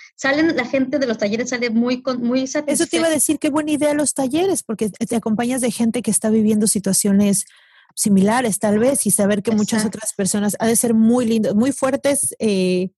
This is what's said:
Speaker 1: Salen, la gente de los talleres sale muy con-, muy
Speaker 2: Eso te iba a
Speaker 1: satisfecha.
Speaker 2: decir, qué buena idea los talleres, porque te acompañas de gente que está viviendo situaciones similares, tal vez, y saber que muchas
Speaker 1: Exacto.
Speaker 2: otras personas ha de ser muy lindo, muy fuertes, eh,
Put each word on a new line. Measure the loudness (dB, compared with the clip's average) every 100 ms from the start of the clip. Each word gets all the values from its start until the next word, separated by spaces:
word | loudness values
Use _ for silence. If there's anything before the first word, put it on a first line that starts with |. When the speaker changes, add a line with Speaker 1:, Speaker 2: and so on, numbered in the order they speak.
| -20 -6
Speaker 1:
Salen, | -2 0 0 0
la |
gente | -2 -2 0 -2
de | -2
los | -2
talleres | -2 -2 -4
sale | -4 -2
muy | 0 0 -2
con-, | -4 -4
muy | -2 -2
Speaker 2:
Eso | -2 -4 -2 -2 -2
te | 0
iba | 0
a |
Speaker 1:
satisfecha. |
Speaker 2:
decir, | 0 0 -2
qué | -2
buena | -2 -2
idea | 0 0
los | 0 -2
talleres, | -2 -2 0 0 -2
porque | -4 -4 -4
te | -4 -4 -2
acompañas | -2 -2 -2 -2
de | -2
gente | 0 0 0
que | 0
está | 0 2
viviendo | 2 4 2 2
situaciones | 0 0 0 2 4 4 0 -4 _ _ _ _ -4
similares, | 2 4 4 2 0 0
tal | 0 2
vez, | 2 0 0
y |
saber | 0 2 0
que | 0
muchas | 0 0 0
Speaker 1:
Exacto. | -2 -6
Speaker 2:
otras | -10
personas | -4 -2 -2 -2 0
ha | 0
de | 0
ser | 2
muy | 4 4 4 2
lindo, | 0 0
muy | 2 0
fuertes, | 0 -2 0 0 -2 -4 -2
eh, | 0 0 0 0 -2